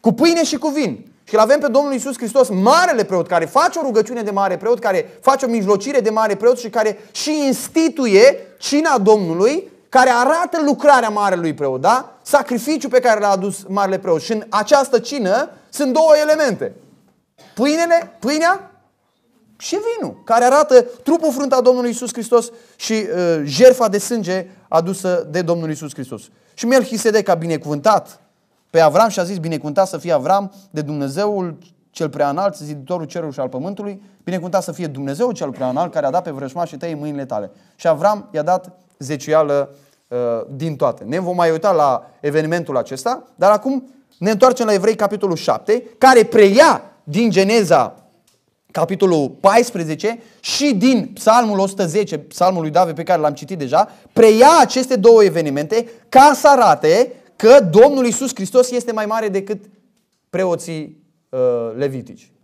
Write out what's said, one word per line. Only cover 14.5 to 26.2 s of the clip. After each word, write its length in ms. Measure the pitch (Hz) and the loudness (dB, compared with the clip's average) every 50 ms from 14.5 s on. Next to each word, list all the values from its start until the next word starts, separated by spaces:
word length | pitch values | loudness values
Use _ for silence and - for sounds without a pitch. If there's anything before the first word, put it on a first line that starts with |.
| - 202 214 208 302 277 277 262 262 233 | -4 -4 0 2 2 2 2 2 0 -2
cină 520 | 233 233 277 285 226 180 190 233 294 - - - _ _ | -2 -2 -8 -6 -2 -2 0 -2 -2 -4 -10 -20 _ _
sunt 220 | - - 294 262 254 | -6 -4 -4 -2 0
două 200 | 311 320 320 302 302 302 | 2 4 6 6 4 6
elemente. 500 | 302 311 311 311 269 202 127 135 110 - - _ _ _ _ _ _ _ _ _ _ _ _ - - _ | 2 0 0 0 -2 -2 -4 -6 -10 -10 -14 _ _ _ _ _ _ _ _ _ _ _ _ -20 -20 _
Pâinele, 640 | - 226 285 302 320 339 339 339 339 339 - - _ | -2 -2 0 0 0 0 2 2 0 0 -4 -18 _
pâinea 520 | - 226 294 311 330 339 370 392 392 - _ _ _ _ _ _ _ _ _ _ _ _ _ _ _ _ _ | -6 -4 -2 0 0 0 0 -2 -4 -18 _ _ _ _ _ _ _ _ _ _ _ _ _ _ _ _ _
și 220 | _ - - - 392 415 466 466 453 | _ -12 -8 -6 -6 -4 -4 -6 -6
vinul, 220 | 370 147 101 - _ | -8 -10 -12 -16 _
care 200 | - 233 233 247 | 0 0 2 2
arată 380 | 247 269 294 302 302 254 247 233 240 - - - | 4 4 2 2 6 6 4 4 4 -6 -10 -2
trupul 300 | - 302 330 320 311 254 | -2 -2 0 0 -2 -2
frânt 200 | 262 285 269 262 | -2 -2 -2 0
al 100 | 254 247 | 2 2
Domnului 260 | 254 254 247 247 240 | 2 2 2 0 -4
Iisus 240 | 226 233 254 240 - | -6 -6 -10 -10 -10
Hristos 380 | 247 220 226 247 233 226 233 - - _ _ _ | -10 -6 0 0 0 0 -2 -14 -20 _ _ _
și, 160 | _ - - 220 | _ -6 -4 -4
uh, 500 | 220 214 - - 180 180 170 165 160 147 | -4 -4 -4 -4 -2 0 0 0 -2 -2
jertfa 440 | 147 139 139 - 254 254 - 240 214 | -6 0 6 6 6 6 6 0 -2
de 100 | 190 202 | -2 -4
sânge 480 | 202 - 247 233 202 165 185 190 180 185 - _ _ _ | -6 -4 -6 -6 -4 -4 -6 -6 -6 -10 -16 _ _ _
adusă 600 | - 160 170 170 175 185 - - - 175 156 151 | -2 -2 0 0 -6 -6 -4 -2 -2 -2 -4 -4
de 120 | 151 180 185 | -6 -6 -2
Domnul 260 | 165 170 170 165 156 | -2 -2 -4 -4 -8
Iisus 240 | 156 147 160 147 135 | -8 -8 -10 -16 -12
Hristos. 300 | - 135 - - 104 | -14 -14 -14 -14 -18